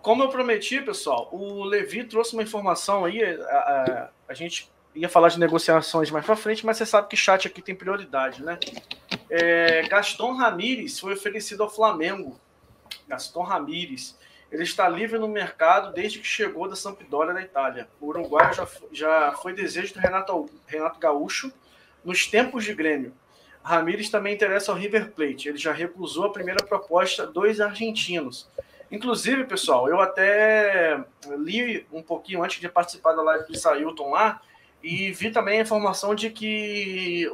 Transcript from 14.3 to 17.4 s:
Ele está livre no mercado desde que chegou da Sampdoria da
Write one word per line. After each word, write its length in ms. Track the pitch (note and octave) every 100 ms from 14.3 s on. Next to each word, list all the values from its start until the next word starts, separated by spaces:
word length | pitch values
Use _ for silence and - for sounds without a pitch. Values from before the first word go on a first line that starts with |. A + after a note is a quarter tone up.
| - _
Ele 120 | D3+
está 240 | E3 - F#3
livre 300 | G#3 A3 A3+
no 100 | A3
mercado 640 | G#3 F#3 - D#3+ F#3+ G3
desde 260 | E3+ G#3 -
que 80 | -
chegou 420 | - G3+ D#3+ F#3+
da 80 | G3
Sampdoria 580 | G3 G3 C3+ C#3+ D#3+
da 80 | F3+